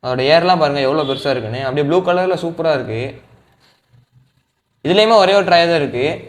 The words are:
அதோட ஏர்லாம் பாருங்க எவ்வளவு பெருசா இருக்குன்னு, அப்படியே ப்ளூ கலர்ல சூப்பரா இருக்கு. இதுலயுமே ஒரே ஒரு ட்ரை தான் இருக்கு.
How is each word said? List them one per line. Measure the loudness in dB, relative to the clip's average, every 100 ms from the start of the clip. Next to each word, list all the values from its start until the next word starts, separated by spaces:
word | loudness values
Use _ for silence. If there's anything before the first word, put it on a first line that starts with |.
அதோட | -6 -4 2
ஏர்லாம் | 2 2 0
பாருங்க | 0 0 -2
எவ்வளவு | -2 -2
பெருசா | -4 -4
இருக்குன்னு, | -4 -4 -8 -6
அப்படியே | -4 0
ப்ளூ | 0 0
கலர்ல | -2 0 -4
சூப்பரா | -6 -4 -2 -2
இருக்கு. | -4 -8 -8 -12 _ _ _ _ _ _ _ _ _ _ _ _ _ _ _ _ 0
இதுலயுமே | 2 4 4
ஒரே | 4 2
ஒரு | 4
ட்ரை | 4
தான் | 4 0
இருக்கு. | -2 -2 -4 -6